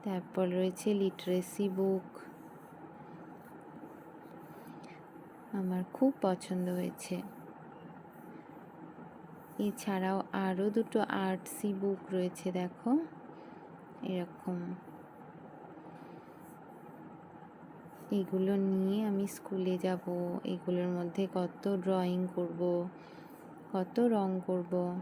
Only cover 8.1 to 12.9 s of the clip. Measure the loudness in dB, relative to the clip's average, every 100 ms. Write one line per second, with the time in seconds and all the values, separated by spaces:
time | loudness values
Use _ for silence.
8.1 | -16 -14 -14 -16 -16 -16 -14 -14 -14 -14
9.1 | -14 -16 -16 -12 0 0 0 0 2 4
10.1 | 2 2 2 2 4 4 4 4 4 4
11.1 | 2 2 0 -2 -2 0 2 2 2 0
12.1 | 2 2 0 0 0 -2 0 4